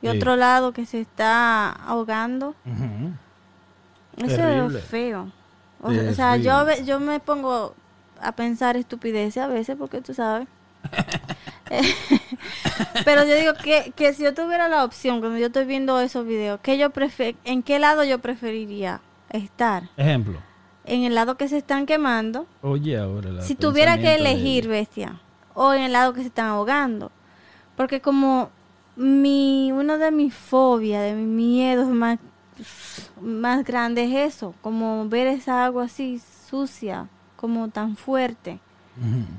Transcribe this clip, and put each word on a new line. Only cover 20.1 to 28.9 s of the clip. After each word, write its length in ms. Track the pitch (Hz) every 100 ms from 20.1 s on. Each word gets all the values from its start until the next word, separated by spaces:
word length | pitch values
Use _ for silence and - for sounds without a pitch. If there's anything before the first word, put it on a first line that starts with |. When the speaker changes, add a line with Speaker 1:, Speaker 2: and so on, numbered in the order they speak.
| 139 104 82 - _ _ _ -
Speaker 1:
En 160 | 247
el 120 | 247 233
lado 200 | 226 262
que 100 | 277
se 100 | 294
están 280 | 277 277 277
quemando. 600 | 311 285 233 220 226 339 _
Speaker 2:
Oye, 360 | 139 139 147 123
ahora 320 | 98 101 95
la 100 | 92
Speaker 1:
Si 140 | 92 269
tuviera 420 | 311 285 311 339
que 60 |
Speaker 2:
pensamiento 200 | 330 311
de 80 | 294
Speaker 1:
elegir, 320 | 262 262 254 226
Speaker 2:
ella. 60 |
Speaker 1:
bestia, 500 | 214 214 - 202 175 _ _ _
o 200 | - 269
en 100 | 269
el 100 | 262
lado 200 | 247 254
que 80 | 247
se 60 | 254
están 200 | 233 220
ahogando. 640 | 208 208 285 277 214 - _ _ _ - - _ -
Porque 260 | 262 269
como 480 | 277 277 269 262 233 _ _ _ _